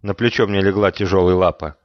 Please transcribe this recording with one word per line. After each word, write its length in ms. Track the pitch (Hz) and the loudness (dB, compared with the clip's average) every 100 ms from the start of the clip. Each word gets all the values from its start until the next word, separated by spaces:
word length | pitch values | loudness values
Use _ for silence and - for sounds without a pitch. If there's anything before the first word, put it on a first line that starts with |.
На 120 | 101 | -8
плечо 320 | 98 120 - 107 | -2 -2 0 0
мне 140 | 101 | 2
легла 300 | 98 98 101 | 0 2 0
тяжёлая 440 | - 98 95 90 | -2 -2 2 2
лапа. 440 | 92 90 - 78 - | 2 0 -2 -12 -14